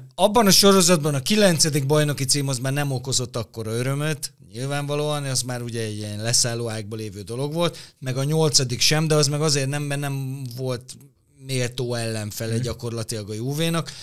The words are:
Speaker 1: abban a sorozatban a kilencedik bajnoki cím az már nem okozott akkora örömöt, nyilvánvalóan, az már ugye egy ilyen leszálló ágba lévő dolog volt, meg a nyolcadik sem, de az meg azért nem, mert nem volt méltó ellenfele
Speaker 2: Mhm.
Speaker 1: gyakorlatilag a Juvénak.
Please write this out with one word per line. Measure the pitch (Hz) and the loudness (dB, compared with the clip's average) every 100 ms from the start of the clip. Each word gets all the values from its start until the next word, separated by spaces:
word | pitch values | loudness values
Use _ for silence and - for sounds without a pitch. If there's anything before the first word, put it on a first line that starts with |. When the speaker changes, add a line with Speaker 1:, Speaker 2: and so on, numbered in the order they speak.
| - | -6
Speaker 1:
abban | - 202 220 202 | 2 4 6 6
a | |
sorozatban | - 202 196 175 175 147 | 8 8 8 6 4 2
a | 143 | 0
kilencedik | - 214 196 151 165 143 135 | 2 4 6 6 2 2 2
bajnoki | 151 151 143 | 4 4 0
cím | 131 147 139 | 0 0 0
az | 120 | -2
már | 135 | -2
nem | 139 143 | -2 -2
okozott | 127 131 123 120 120 | -2 -2 -2 -2 -6
akkora | 107 117 110 | -6 -8 -4
örömöt, | 117 131 143 151 151 - _ 87 | -2 -2 -2 -2 -4 -8 _ -16
nyilvánvalóan, | 107 139 143 143 147 151 147 | -8 -4 -4 -2 -2 -2 -2
az | 139 123 | -2 -4
már | 127 123 | -4 -6
ugye | 120 113 | -6 -6
egy | 110 104 | -4 -6
ilyen | 104 104 | -8 -6
leszálló | 113 123 123 117 117 | 0 2 2 -2 -4
ágba | 110 104 110 | -6 -8 -8
lévő | 107 98 | -10 -10
dolog | 95 120 147 | -10 -6 -4
volt, | 165 170 - - - | -2 -2 -4 -16 -12
meg | 131 127 | -6 -4
a | |
nyolcadik | 143 160 156 139 127 123 | 0 2 4 2 2 0
sem, | - 156 160 | 2 2 2
de | |
az | 151 143 | 2 2
meg | 147 | 0
azért | 156 143 135 | 0 0 -2
nem, | 147 | -4
mert | 147 143 | -4 -4
nem | 143 139 131 139 127 120 | -4 -6 -6 -8 -10 -6
volt | 131 123 127 120 - _ _ 143 135 | -6 -6 -10 -20 -20 _ _ _ -6
méltó | 127 120 127 120 | -4 -2 -4 -4
ellenfele | 120 113 110 104 - 113 | -4 -4 -6 -6 -6 -4
Speaker 2:
Mhm. | 113 | -2
Speaker 1:
gyakorlatilag | 120 110 120 113 110 110 101 | -2 -4 -8 -6 -6 -8 -8
a | |
Juvénak. | 107 127 147 165 165 135 - | -8 -6 -2 -2 -2 -4 -10